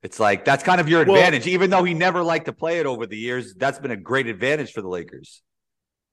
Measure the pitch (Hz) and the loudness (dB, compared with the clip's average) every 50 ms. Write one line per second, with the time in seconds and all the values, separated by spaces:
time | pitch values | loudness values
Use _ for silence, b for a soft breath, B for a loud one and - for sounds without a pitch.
0 | - 92 - - 110 101 101 98 - - 139 139 - 185 185 180 160 151 165 165 | -14 -14 -4 0 2 2 2 2 2 0 0 2 2 2 2 2 2 2 2 4
1 | 160 185 196 185 180 180 156 131 - 180 180 175 190 185 196 185 180 180 170 160 | 4 6 6 6 6 6 2 0 -2 -2 0 0 0 2 2 2 2 0 -2 0
2 | 180 185 165 180 175 170 165 160 156 135 110 _ 165 165 170 170 156 139 127 127 | 0 0 0 0 -2 -2 -2 -2 -4 -8 -10 _ -6 -4 -2 -2 -2 -4 -4 -6
3 | 117 95 107 107 113 123 123 127 120 123 - - 131 139 139 - 139 131 117 101 | -8 -10 -10 -10 -8 -6 -6 -8 -8 -12 -8 -4 -4 -4 -4 -4 -8 -8 -8 -10
4 | 82 110 127 135 131 117 110 90 123 131 151 151 135 110 - 113 98 92 90 87 | -6 -4 -2 -2 -2 -4 -6 -4 -2 -2 -2 -2 -4 -8 -10 -10 -8 -8 -8 -10
5 | 82 - - - - - - _ _ _ _ _ _ _ _ _ _ _ _ _ | -10 -14 -20 -20 -20 -20 -20 _ _ _ _ _ _ _ _ _ _ _ _ _
6 | _ _ | _ _